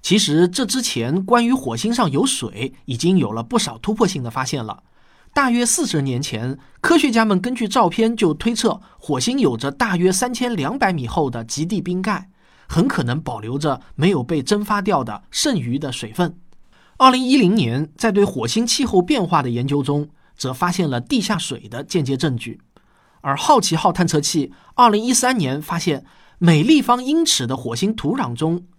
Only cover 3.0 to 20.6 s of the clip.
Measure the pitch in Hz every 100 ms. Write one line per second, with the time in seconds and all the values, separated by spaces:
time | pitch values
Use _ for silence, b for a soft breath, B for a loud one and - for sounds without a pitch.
3 | 165 190 113 113 113 240 - 117 - 214
4 | 214 - 117 135 127 143 110 98 b b
5 | b b b - 269 240 240 - 262 156
6 | 135 123 151 107 123 135 b b - 339
7 | 294 226 220 185 240 254 208 254 185 160
8 | 226 233 180 156 226 233 214 - B B
9 | - 131 120 269 180 113 139 135 226 180
10 | 180 196 247 240 247 214 139 262 214 165
11 | 120 - 139 120 113 - 165 202 180 180
12 | 190 185 - b b b b 160 254 -
13 | 123 139 143 113 107 135 151 131 B -
14 | 165 175 123 160 - 208 208 208 196 165
15 | 113 104 - - 302 214 120 135 139 -
16 | 107 110 175 - - b b b b b
17 | 262 254 254 269 185 214 120 127 156 -
18 | 226 202 202 156 117 214 233 - 269 190
19 | 175 285 165 170 127 117 127 143 135 147
20 | 147 b b _ 131 127